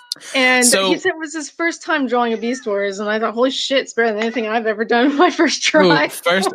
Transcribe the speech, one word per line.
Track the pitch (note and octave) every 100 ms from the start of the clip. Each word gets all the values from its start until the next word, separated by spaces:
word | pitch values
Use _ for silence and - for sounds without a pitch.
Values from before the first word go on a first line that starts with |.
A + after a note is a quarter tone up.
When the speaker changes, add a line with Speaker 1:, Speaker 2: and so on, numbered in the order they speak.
| - - -
Speaker 1:
And | C4+ B3+ B3+ B3
Speaker 2:
So | G3 G3
Speaker 1:
he | E4
said | F#4
it | D#4+
was | D#4+ D#4
his | C#4+
first | - E4+ D#4+
time | - D#4 B3+
drawing | B3 A#3
a | A3+
Beast | A#3 B3+ A3
Wars, | G3+ G3+ G3
and | G#3
I | G#3+
thought, | A3+
"Holy | A3+ C4
shit, | C4 - C4+
it's | -
better | - A#3
than | G#3
anything | A3+ A#3 G#3+
I've | A3+ A3
ever | G#3 A3
done | A#3+ C4+
in | C#4+
my | F4
first | - D#4 -
try." | - D#4 F#3 F#3+ -
Speaker 2:
Ooh, |
first, | - - F#3 F#4+